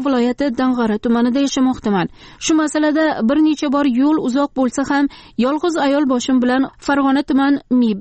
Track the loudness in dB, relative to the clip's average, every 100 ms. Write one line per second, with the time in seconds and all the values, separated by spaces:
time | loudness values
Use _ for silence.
0 | 0 0 0 -2 -4 0 -2 0 -2 -2
1 | 0 0 2 0 0 0 0 0 -2 -2
2 | -2 -8 -20 -8 -2 0 0 0 0 0
3 | 0 0 0 2 2 0 -2 0 0 2
4 | 2 2 0 -2 -2 -2 -2 -2 -2 0
5 | -2 -4 -10 -2 -2 0 -2 0 0 0
6 | 0 0 0 0 2 0 -2 -6 -2 0
7 | 2 0 0 0 2 0 0 2 2 0